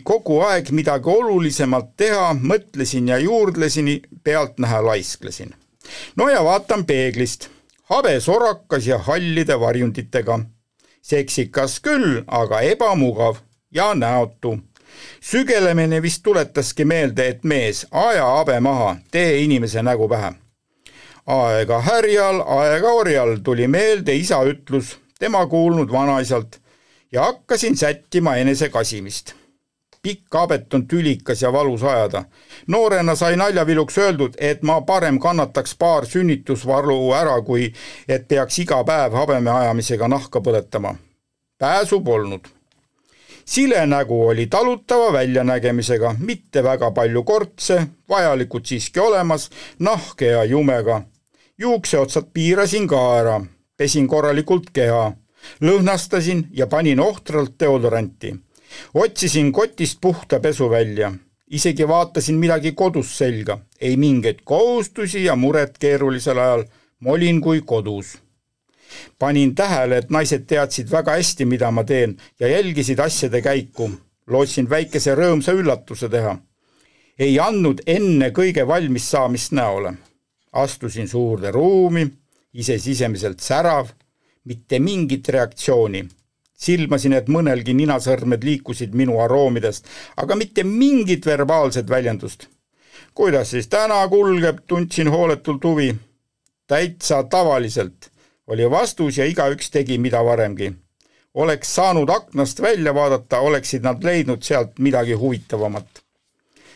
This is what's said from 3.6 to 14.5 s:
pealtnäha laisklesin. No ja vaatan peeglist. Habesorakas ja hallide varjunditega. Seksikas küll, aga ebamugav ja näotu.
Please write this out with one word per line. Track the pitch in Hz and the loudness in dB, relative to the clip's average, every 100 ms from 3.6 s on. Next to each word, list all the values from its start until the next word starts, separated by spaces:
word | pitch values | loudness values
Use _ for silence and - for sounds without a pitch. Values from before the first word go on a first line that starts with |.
| 156 139 143 143 - - | -2 0 -2 -2 -8 -6
pealtnäha | 151 151 139 - 117 110 110 | -2 0 -2 -4 -2 0 0
laisklesin. | 104 92 - 101 - 95 - _ _ - - - - | -2 -4 -12 -14 -14 -18 -20 _ _ -20 -18 -10 -2
No | 262 | 2
ja | 247 160 | 4 4
vaatan | 196 - 214 160 | 2 0 -4 0
peeglist. | 135 131 117 123 - - - _ _ _ | 0 0 -2 -4 -4 -16 -20 _ _ _
Habesorakas | 240 247 131 113 214 233 180 _ 139 117 | 0 2 2 2 2 2 0 _ -2 0
ja | 120 | -2
hallide | 90 165 175 160 156 131 | 0 -2 0 -2 0 2
varjunditega. | 117 120 120 104 - 127 110 117 113 _ _ _ _ _ | 2 0 -2 -4 -4 -4 0 -2 -4 _ _ _ _ _
Seksikas | - 147 139 - 123 - 131 - | -2 -2 0 -4 -2 -2 -2 -4
küll, | 294 294 196 117 - | -2 0 2 -2 -2
aga | 120 113 107 | -2 0 0
ebamugav | 135 - 226 190 127 107 117 110 _ _ _ | 0 2 2 2 0 2 -2 -2 _ _ _
ja | 156 208 | -2 0
näotu. | 185 117 123 113 - 123 | 0 0 0 -2 -4 -6